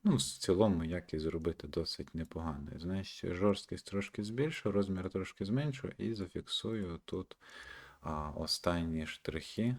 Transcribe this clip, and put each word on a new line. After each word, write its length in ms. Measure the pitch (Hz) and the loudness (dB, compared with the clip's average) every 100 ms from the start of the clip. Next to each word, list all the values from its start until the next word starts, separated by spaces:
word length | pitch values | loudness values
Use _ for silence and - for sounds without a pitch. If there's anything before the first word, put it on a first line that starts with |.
ну, 120 | 214 143 | 6 6
в 60 | |
цілому, 600 | - - - 92 107 85 | 4 -2 4 6 6 6
як 300 | 80 87 - | 2 -2 -2
і 40 | 78 | -2
зробити 500 | 78 82 82 80 73 | 0 0 -2 -2 -4
досить 460 | 85 80 - 69 | -2 -2 -4 -6
непогано. 560 | 82 80 85 80 71 71 - | -6 -6 -4 -4 -4 -6 -6
Значить, 580 | 87 95 98 - 90 | -2 -2 -4 -6 -4
жорсткість 520 | 90 101 101 - 95 - | 4 4 4 -2 -8 -4
трошки 380 | 98 101 - | -4 -4 -4
збільшу, 480 | 104 117 151 160 107 | -4 0 0 0 2
розмір 380 | 98 98 92 92 | 2 2 0 0
трошки 340 | 95 92 - | -2 -4 -4
зменшу 440 | 98 127 151 131 - - | 0 2 0 -2 -6 -4
і 160 | 104 | -2
зафіксую 880 | 110 90 - - - 107 113 90 82 | -2 -4 -6 -4 -2 0 -2 -2 -6
тут, 320 | - 90 90 - - - - - - - | -4 -4 -4 -12 -18 -16 -16 -16 -18 -8
а, 300 | 82 76 76 | -4 -2 -2
останні 760 | 82 80 - 90 85 82 80 78 | -4 -2 2 4 4 2 0 -2
штрихи. 680 | - - 82 - - 117 | -4 -4 -4 -4 0 2